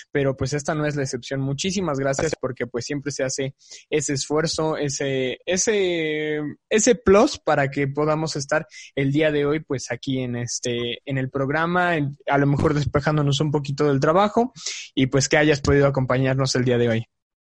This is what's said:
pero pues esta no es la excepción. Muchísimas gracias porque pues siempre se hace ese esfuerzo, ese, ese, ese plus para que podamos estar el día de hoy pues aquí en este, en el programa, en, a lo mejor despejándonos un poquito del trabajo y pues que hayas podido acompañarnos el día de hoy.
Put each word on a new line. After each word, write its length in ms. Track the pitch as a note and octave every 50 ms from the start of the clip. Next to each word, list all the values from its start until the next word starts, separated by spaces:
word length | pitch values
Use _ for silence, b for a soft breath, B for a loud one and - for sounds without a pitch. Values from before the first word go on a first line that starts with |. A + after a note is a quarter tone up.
| B B
pero 260 | - D3 C#3 C3+ C3
pues 160 | - C3+ C3 D3
esta 220 | D3 C#3+ - E3
no 120 | D3+ D3+
es 100 | D3 D3
la 80 | D3 C3+
excepción. 360 | C3 - A#2+ A#2 - C#3 C3+
Muchísimas 600 | C3+ C3+ C#3+ C#3 - F#3+ F3 G3+ F#3 D#3+ C#3+ C3+
gracias 320 | C3+ C#3 C3+ C#3 - D#3 - -
porque 260 | - B2+ B2 - B2+
pues 180 | A#2 - A#2+ A#2
siempre 280 | - D3 C#3+ C3+ C#3+ C#3
se 100 | - C3+
hace 320 | C3 - - C3+ C3+ - B B B B B B B
ese 260 | - D#3 D3 - D3
esfuerzo, 600 | C3+ - - D3 D3+ D#3+ D#3+ - - D#3 D#3 D#3
ese, 640 | - D3 C#3+ C#3 - D3 C#3 C3+ C3 C3 B2+ A#2+ - -
ese, 920 | - F3+ F#3 - B3 G#3+ G3+ F#3+ F3+ F3 E3 D#3+ D#3 D3+ D3+ D3+ D3+ D3+ D3+ D3+ D3 - - _ -
ese 260 | - A3 - C4 A#3+
plus 420 | - - F#3+ G3 G3+ B3 D4+ - -
para 320 | - - D3+ C#3+ C#3 C3+
que 160 | C#3 C#3+ C#3+
podamos 480 | C#3 C#3 D3 D3+ D#3 D3+ D#3 D#3+ D3+ -
estar 320 | D3+ C#3 - D3+ D#3 D#3+ B B B B B B
el 160 | C#3 C#3 C3+ C#3
día 180 | D3+ D#3 D#3
de 160 | D3 D3 C#3+
hoy 140 | C#3+ D3 D#3+
pues 320 | D#3 - C#3+ A#2+ - - B2
aquí 260 | A#2+ - C3+ C3 C3
en 160 | B2+ B2 A#2+
este, 640 | A#2+ A#2+ A#2 - - - B2+ A#2+ A#2+ A#2+ A#2+ A2+ - -
en 120 | C#3 C3+
el 140 | C3+ C3 C3
programa, 680 | - C3+ C3+ C3 D3 D#3 E3 E3+ F3 F3+ F3+ F3 E3+
en, 200 | D#3 D3 C#3 C#3+ - - -
a 100 | C#3+ C#3+
lo 100 | C#3+ C#3+
mejor 260 | C#3+ C#3 D3+ D#3+ D3
despejándonos 680 | D3 C#3 - - D3+ C#3 D#3+ D#3 D3+ C#3+ C#3+ C#3 -
un 120 | D#3 D3+ C#3+
poquito 340 | D3+ C#3 C#3 C#3+ C#3 D3
del 140 | D3 C#3 C3+
trabajo 520 | C3+ D3+ D#3+ F#3 G#3 G#3 - A#3 A#3+ B3+ - B B B B B B B B
y 100 | - C3
pues 220 | C3 C3+ C3+ C3 -
que 80 | -
hayas 240 | D#3 D3+ D3+ D3 C#3
podido 260 | - C#3+ C#3+ C#3+ C#3
acompañarnos 680 | C#3 C#3 C3+ B2+ B2 B2+ B2+ C3+ C3 C3 C3+ C3+ B2 -
el 80 | C3+ B2
día 120 | B2 B2
de 120 | A#2+ A#2+ A#2
hoy. 180 | A2+ A2+ A#2 _ _ _ _ _ _ _ _ _ _